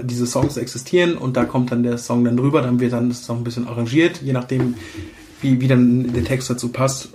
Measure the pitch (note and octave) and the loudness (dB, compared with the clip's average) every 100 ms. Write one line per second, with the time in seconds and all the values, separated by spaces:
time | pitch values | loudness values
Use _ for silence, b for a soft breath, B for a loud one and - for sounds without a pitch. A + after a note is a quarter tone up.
0 | B2+ A#2+ A#2+ C3+ C#3+ - B2 B2 - F3+ | -4 -4 -2 0 -2 -2 -8 -10 0 2
1 | F3 E3+ C3 B2+ A#2+ B2+ B2 A#2+ A#2+ A#2+ | 2 0 -2 0 0 0 0 0 0 -2
2 | - A#2+ A#2+ A#2+ C3 D3+ B2+ B2 B2 A#2+ | -2 2 2 2 2 2 2 2 2 0
3 | B2 A#2+ - A#2+ A#2+ A#2 - A2+ A#2 C#3+ | -2 -2 -6 -6 -6 -6 -6 -4 0 2
4 | E3+ F3 C3+ B2+ B2 C3 B2+ A#2+ B B | 2 2 -4 -4 -2 -2 0 -2 B B
5 | B B - - C#3 B2+ C3 B2+ B2 B2 | B B -20 -4 2 4 4 6 6 4
6 | B2 A#2+ A#2+ C3 - A#2+ A#2+ C3 C3+ C3+ | 2 0 0 -2 -2 -4 -4 -2 -2 -2
7 | - | -10